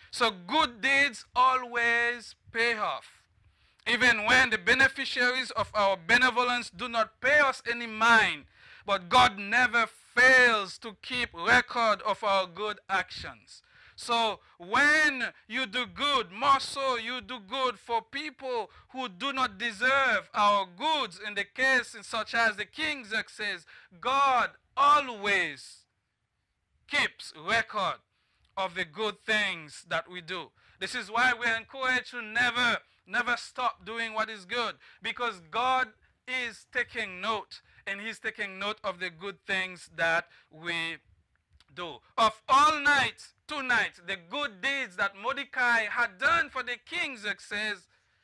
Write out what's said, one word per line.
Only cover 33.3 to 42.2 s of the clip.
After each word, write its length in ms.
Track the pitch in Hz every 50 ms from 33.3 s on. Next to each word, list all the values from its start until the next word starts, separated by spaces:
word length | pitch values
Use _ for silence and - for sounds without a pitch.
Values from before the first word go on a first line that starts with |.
| 240
stop 480 | - - - - 262 254 226 - - 180
doing 300 | 202 226 233 226 226 214
what 160 | 214 220 214
is 140 | 220 202 180
good, 300 | 175 226 247 233 202 151 - - - - _ -
because 380 | 226 220 - 247 233 202 180 165 156
God 380 | 165 226 247 254 262 254 254 220 214 _ _ _ _ _ _
is 380 | 247 254 254 247 233 - - - _ -
taking 480 | 247 233 - - 233 214 196 185 180
note, 400 | 190 220 220 202 165 - - - - _ _ - _
and 160 | 202 196 196
he's 160 | 214 226 208
taking 400 | - - 220 214 - 208 196 190
note 220 | 190 202 208 214 - -
of 160 | 196 180 175
the 120 | 185 180
good 260 | 165 156 185 202 185 - _
things 460 | - 196 190 185 185 180 170 - - 165
that 300 | 165 165 165 165 170 - - _ _ _ _
we 480 | - 156 165 170 170 165 165 165 160 151 _ _ _ _ _ _ _ _ _ _ _ _ _ _ 135
do. 220 | 160 180 165 131 113 - _ _
Of 240 | -